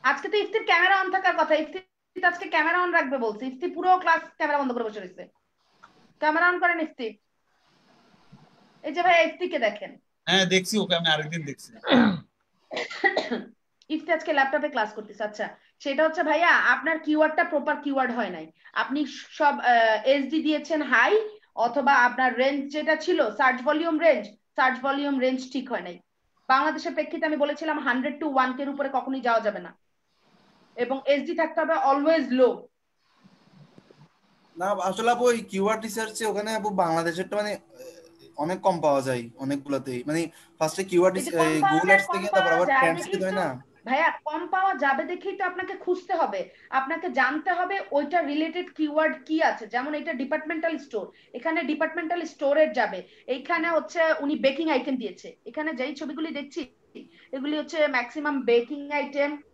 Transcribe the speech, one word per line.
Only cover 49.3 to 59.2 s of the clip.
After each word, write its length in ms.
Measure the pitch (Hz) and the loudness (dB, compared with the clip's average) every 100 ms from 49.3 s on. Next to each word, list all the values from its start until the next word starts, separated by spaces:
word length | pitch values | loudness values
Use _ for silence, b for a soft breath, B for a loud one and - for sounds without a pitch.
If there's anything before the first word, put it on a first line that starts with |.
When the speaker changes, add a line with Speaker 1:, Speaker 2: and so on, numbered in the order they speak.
| 311 | 2
Speaker 1:
আছে। 240 | 277 - 214 | 2 0 -4
যেমন 260 | 240 277 | -4 -4
এটা 200 | 302 320 | -6 -6
departmental 640 | 254 269 302 311 320 330 311 | -6 -4 -4 -4 -4 -4 -4
store, 340 | - 214 262 B B | -6 -8 -8 B B
এখানে 300 | 247 330 320 | -6 -2 -2
departmental 600 | 285 302 311 320 320 349 320 | -2 -2 -2 -4 -4 -4 -6
স্টোরের 480 | - 277 294 311 | -4 2 4 4
যাবে, 300 | 262 208 185 - b - | 2 -2 -4 -12 b -8
এইখানে 420 | 262 277 339 339 | -8 -2 -2 0
হচ্ছে 300 | 320 311 349 320 311 | 0 -2 0 2 2
উনি 160 | 285 311 | -2 0
baking 340 | 269 277 320 | 0 0 0
item 260 | 262 285 254 | 0 -2 -4
দিয়েছে। 400 | 208 185 180 - - | -6 -10 -18 -18 -12
এখানে 280 | 269 302 | -8 -6
যেই 220 | 247 262 285 | -6 -8 -6
ছবিগুলি 360 | 311 302 320 | -10 -8 -8
দেখছি 440 | 285 285 349 262 _ _ - - b b | -8 -10 -12 -12 _ _ -20 -20 b b
এগুলি 260 | 269 285 302 | -8 -4 -4
হচ্ছে 300 | 302 330 294 | -4 0 0
maximum 540 | 262 240 311 294 277 | 0 -4 -6 -4 -2
baking 500 | 226 240 240 285 285 | 2 2 2 -10 -4
item 500 | 294 269 277 | -4 -4 -2